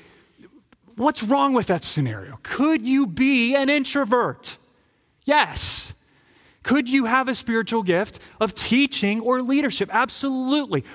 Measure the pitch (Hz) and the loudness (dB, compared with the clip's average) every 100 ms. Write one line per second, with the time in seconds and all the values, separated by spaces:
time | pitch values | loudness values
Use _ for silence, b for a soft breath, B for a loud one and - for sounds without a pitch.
0 | B B B B - _ _ _ _ - | B B B B -20 _ _ _ _ -2
1 | 269 302 214 269 277 254 - 170 - - | -2 0 0 2 4 2 2 0 -2 -2
2 | 131 104 95 131 - - 294 311 226 269 | -2 -4 -12 -18 -10 0 2 2 2 2
3 | 262 160 262 269 233 277 269 294 269 285 | 2 0 2 2 2 2 2 0 0 -2
4 | 247 247 190 120 - - _ _ _ _ | 0 2 0 -4 -12 -16 _ _ _ _
5 | _ _ - 294 294 - - - - - | _ _ 2 2 2 -2 -4 -4 -8 -16
6 | b b b b b b - 277 240 269 | b b b b b b 0 0 2 0
7 | 226 254 254 240 - 226 208 226 185 175 | 2 2 0 -4 -2 -2 0 -2 0 0
8 | 214 - B B 214 - - 240 277 - | -2 -8 B B -2 -2 0 2 2 0
9 | 202 214 226 254 247 277 277 - 196 214 | -2 0 0 0 0 0 0 -2 -2 0
10 | 254 - 277 262 254 294 254 160 B | -2 -2 -4 -4 0 -2 0 -4 B